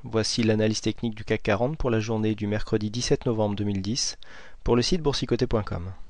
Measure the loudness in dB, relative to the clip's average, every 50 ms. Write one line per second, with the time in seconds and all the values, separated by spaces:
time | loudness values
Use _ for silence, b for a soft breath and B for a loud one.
0 | -10 -2 0 0 0 0 0 2 2 2 4 4 2 2 0 0 -2 -2 -2 -2
1 | -4 -4 -4 -6 -2 -2 -2 0 2 2 2 2 2 -2 0 -2 0 2 2 2
2 | 2 0 0 2 2 0 0 0 0 -2 0 -2 0 0 0 0 0 -2 -2 -2
3 | 2 2 0 2 2 -2 0 2 2 0 0 0 0 0 0 0 -2 -2 -2 -2
4 | -2 -4 -6 B B B B B B B B B 2 4 4 4 4 4 2 2
5 | 2 0 0 0 0 0 2 0 2 2 2 0 0 -2 -6 -6 -6 -8 -8 -10
6 | -12